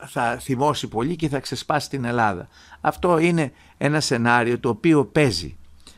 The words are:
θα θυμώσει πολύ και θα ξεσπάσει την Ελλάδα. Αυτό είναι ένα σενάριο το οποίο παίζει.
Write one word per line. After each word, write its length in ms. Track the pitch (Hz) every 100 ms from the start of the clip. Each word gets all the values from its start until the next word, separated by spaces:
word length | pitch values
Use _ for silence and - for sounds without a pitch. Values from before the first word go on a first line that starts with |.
| 135
θα 300 | 139 117 123
θυμώσει 480 | - 123 147 139 117
πολύ 280 | 107 135 170
και 140 | 160
θα 100 | 139
ξεσπάσει 500 | - 127 - 151 -
την 160 | 139 120
Ελλάδα. 420 | 120 110 87 - - - -
Αυτό 360 | - - 180 165
είναι 340 | 170 170 135 - - -
ένα 220 | 139 151
σενάριο 600 | 139 120 117 120 117 120
το 100 | 127
οποίο 360 | 107 170 151 131
παίζει. 520 | 156 139 98 76 - - - -